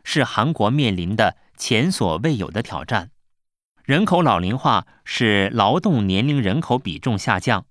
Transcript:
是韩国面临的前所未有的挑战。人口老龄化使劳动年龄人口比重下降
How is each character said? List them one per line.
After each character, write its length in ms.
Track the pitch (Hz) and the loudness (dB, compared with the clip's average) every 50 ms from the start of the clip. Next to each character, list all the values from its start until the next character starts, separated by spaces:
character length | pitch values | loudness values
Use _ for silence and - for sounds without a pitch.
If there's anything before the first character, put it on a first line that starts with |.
| - | -10
是 200 | - - 151 123 | -4 -2 -2 -2
韩 300 | - - - 113 156 156 | 0 0 0 0 0 0
国 160 | - 104 107 | 0 0 0
面 260 | 127 151 139 110 95 | 2 2 0 0 0
临 200 | 90 85 90 107 | -2 -2 -2 0
的 200 | 113 110 90 - _ _ _ _ | 2 2 0 0 _ _ _ _
前 340 | - - - 120 110 139 190 | -10 -4 0 0 2 2 0
所 260 | 185 - 113 85 78 | 0 0 0 0 0
未 200 | 85 120 165 143 | 0 -2 -2 -2
有 120 | 104 87 76 | -2 -4 -4
的 120 | - 110 | -6 -6
挑 240 | 120 - - 69 - | -6 -6 -8 -10 -6
战。 260 | - 120 101 82 - _ _ _ _ _ _ _ _ _ _ _ _ _ _ _ | -4 -4 -4 -4 -8 _ _ _ _ _ _ _ _ _ _ _ _ _ _ _
人 220 | - 139 175 220 | -2 0 0 2
口 160 | - 180 180 | 2 2 4
老 180 | 170 135 101 85 | 4 4 2 2
龄 180 | 90 92 120 | 0 -2 -2
化 300 | 131 - 143 113 92 - - _ _ _ | 0 0 0 0 0 -2 -6 _ _ _
使 460 | - - - 123 110 104 101 98 98 - | -8 -2 0 2 2 4 2 2 2 2
劳 260 | 113 98 104 139 180 | 2 2 2 2 2
动 260 | - 214 156 117 101 | 2 2 2 2 2
年 180 | 95 92 98 120 | 2 2 2 2
龄 160 | 147 147 139 | 0 0 0
人 200 | 110 92 104 160 | 0 0 0 -2
口 160 | 160 - 123 | 0 -2 -2
比 200 | 131 - 92 - | -2 -2 -6 -10
重 200 | - - 131 110 | -6 -4 -2 -2
下 220 | 92 - 127 104 92 | -2 0 -2 -2 0
降 260 | - 127 113 92 - _ | 0 -2 -2 -2 -4 _